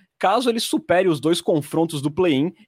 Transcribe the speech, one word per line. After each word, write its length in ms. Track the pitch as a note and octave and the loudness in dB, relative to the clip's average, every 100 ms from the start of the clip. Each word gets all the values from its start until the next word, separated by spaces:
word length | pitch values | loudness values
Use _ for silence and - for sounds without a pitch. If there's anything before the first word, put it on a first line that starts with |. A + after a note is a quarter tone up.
| _ - | _ -4
caso 300 | F#3 A3 B3 | 0 0 0
ele 100 | A3+ | -2
supere 480 | - D#4 - F3 F#3+ | -2 -4 0 2 2
os 120 | D3 | 2
dois 220 | D3 F3 | 0 0
confrontos 600 | - E3 - D#3+ E3 D3 | 0 -2 0 -2 -2 -2
do 100 | C#3+ | -4
play-in 420 | D3+ F#3 C3+ E3 - | 0 2 2 0 -6